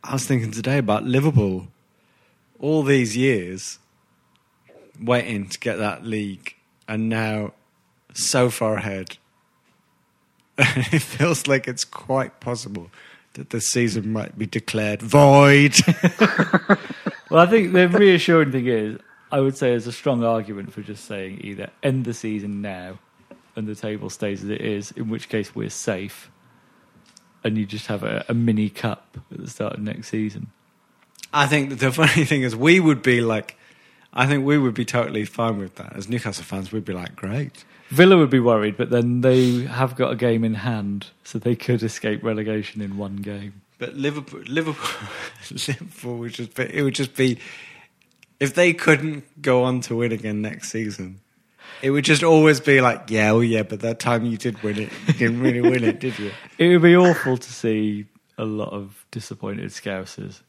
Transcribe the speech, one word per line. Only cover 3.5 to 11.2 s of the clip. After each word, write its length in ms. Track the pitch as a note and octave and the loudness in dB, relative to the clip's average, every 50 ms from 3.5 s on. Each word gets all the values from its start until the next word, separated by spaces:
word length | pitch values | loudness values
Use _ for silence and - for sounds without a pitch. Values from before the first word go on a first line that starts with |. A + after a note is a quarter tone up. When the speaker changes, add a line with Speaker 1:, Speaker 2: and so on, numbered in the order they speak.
| F#2+ F#2+ - - - _ _ _ _ _ _ _ _ _ _ _ _ _ _ _ _ _ _ _ - - _ _ _ - | -12 -12 -12 -14 -16 _ _ _ _ _ _ _ _ _ _ _ _ _ _ _ _ _ _ _ -20 -20 _ _ _ -10
Speaker 1:
waiting 480 | A2 A#2 B2 B2 A#2+ A#2+ A2+ G2+ G2 G2 | -2 0 0 0 0 -4 -6 -6 -6 -8
to 100 | - - | -12 -8
get 180 | - A#2+ G2+ | -6 -6 -4
that 280 | F#2 G#2+ G#2 F2+ B1+ F2 | -2 -4 -4 -6 -6 -8
league, 500 | A2+ A2 G#2+ G#2 G2+ F#2+ - _ - - _ _ _ _ _ _ - | -6 -6 -6 -6 -6 -10 -12 _ -18 -18 _ _ _ _ _ _ -8
and 200 | A2 A2 A2 A2+ | -6 -4 -2 -2
now 440 | A2+ A2+ A2+ A2 G#2+ G#2+ G#2 - _ _ _ _ _ _ _ _ _ _ _ _ - | -2 -2 -2 -2 -4 -6 -6 -8 _ _ _ _ _ _ _ _ _ _ _ _ -10
so 360 | - - - - C3 B2+ B2 | -6 -4 0 2 2 2 2
far 260 | A2+ - A#2 A2 G#2+ | 0 -2 -2 -2 -2
ahead. 400 | G2 G#2 G#2 G2 F#2+ F2+ - - _ | -4 -6 -8 -8 -10 -10 -14 -18 _
<laughs> 40 | _ _ _ _ _ _ _ _ _ _ _ _ _ _ _ _ _ _ _ _ _ _ _ _ _ _ _ - | _ _ _ _ _ _ _ _ _ _ _ _ _ _ _ _ _ _ _ _ _ _ _ _ _ _ _ 0
It 440 | C3 B2 - C3+ A#2+ - - D3+ | 0 0 2 -2 -2 0 0 -2
feels 440 | - - - B2 | -2 -2 -4 -2